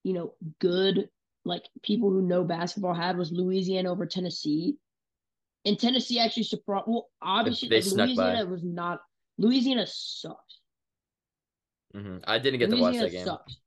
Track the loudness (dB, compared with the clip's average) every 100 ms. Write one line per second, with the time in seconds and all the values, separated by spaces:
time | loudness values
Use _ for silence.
0 | -4 -4 -4 -10 -14 0 2 4 4 2
1 | -2 _ _ _ -8 -8 -10 -12 -2 2
2 | 2 2 2 2 0 -2 -4 -4 -2 0
3 | 0 -2 -2 -2 0 0 0 0 0 -2
4 | -4 -4 -6 -4 -2 0 0 -4 _ _
5 | _ _ _ _ _ _ -2 2 2 2
6 | 0 0 0 0 -4 -4 -2 -4 0 -2
7 | -4 -10 -2 0 2 0 2 2 4 2
8 | 2 2 2 2 -2 -4 -6 -6 -4 -6
9 | -10 _ _ 0 4 4 4 0 -2 -6
10 | -10 -10 -12 -14 _ -20 _ _ _ _
11 | _ _ _ _ _ _ _ _ _ -14
12 | -12 -10 -2 0 2 2 2 4 2 2
13 | -2 -2 -6 -8 -12 -20